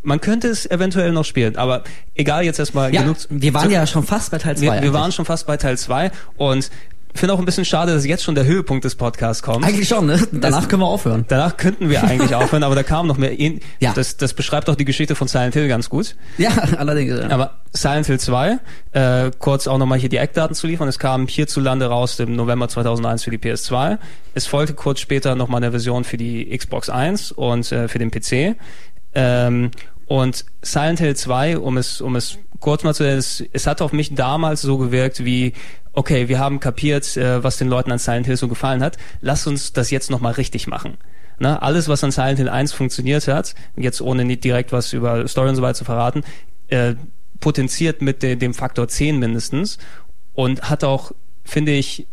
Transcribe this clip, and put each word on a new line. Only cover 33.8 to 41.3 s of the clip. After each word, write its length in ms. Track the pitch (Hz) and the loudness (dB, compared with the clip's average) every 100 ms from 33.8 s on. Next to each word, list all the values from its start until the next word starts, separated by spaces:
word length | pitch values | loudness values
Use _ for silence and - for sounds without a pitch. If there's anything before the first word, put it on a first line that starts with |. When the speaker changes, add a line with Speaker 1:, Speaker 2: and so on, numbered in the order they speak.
Speaker 1:
auf 100 | 156 | 0
mich 220 | 147 151 | 0 0
damals 480 | 135 127 151 160 151 | 0 0 2 0 0
so 160 | 139 135 | 0 0
gewirkt 460 | 127 127 131 - | 2 2 0 0
wie, 280 | 123 123 127 - - - - | 0 0 0 -2 -6 -6 -4
okay, 360 | - 135 139 123 | -2 2 2 2
wir 100 | 131 | 0
haben 200 | 139 139 | 0 0
kapiert, 560 | 131 117 147 143 - - | -2 0 0 0 -2 -2
äh, 260 | 127 123 | 0 2
was 140 | 123 - | 0 0
den 100 | 127 | 0
Leuten 240 | 127 127 | 2 0
an 60 | 123 | -2
Silent 260 | - 120 | 0 0
Hill 120 | 123 127 | 0 0
so 100 | 123 | 0
gefallen 340 | 117 135 127 | -2 0 0
hat. 140 | 139 - - - | 0 -2 -6 -6
Lass 260 | 131 143 160 | -2 0 0
uns 280 | 143 - | -2 -2
das 160 | - 120 | -2 0
jetzt 200 | 135 - | -2 -2
noch 100 | 127 | -2
mal 120 | 117 | 0
richtig 340 | 117 127 - - | 0 -2 -2 -4
machen. 280 | - - - - - - | -6 -6 -6 -6 -6 -6